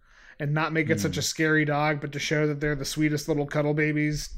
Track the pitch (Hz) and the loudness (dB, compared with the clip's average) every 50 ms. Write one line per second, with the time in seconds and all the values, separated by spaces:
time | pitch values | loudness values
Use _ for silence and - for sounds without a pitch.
0 | - - - - - - - - 151 143 151 156 160 156 160 170 156 - - 104 | -20 -20 -20 -20 -20 -18 -10 -6 -2 0 0 2 0 2 2 2 2 2 2 2
1 | 98 - - - - - - - 160 156 156 156 151 147 147 143 151 151 156 147 | 0 -2 -2 -2 -4 -4 -2 0 2 2 4 4 2 2 2 0 2 0 0 -2
2 | 147 143 139 143 - - 156 151 151 151 147 143 151 147 143 131 139 - - 156 | -4 -6 -6 -6 -4 0 0 2 2 0 0 0 -2 -2 -2 -2 -4 -4 -2 0
3 | 156 151 147 147 147 - 156 147 147 143 - 151 147 147 151 151 151 151 151 151 | 0 2 0 0 -2 0 0 0 0 -2 0 0 0 2 2 2 2 2 2 0
4 | 151 151 151 147 - - - | 0 0 -2 -2 -6 -8 -8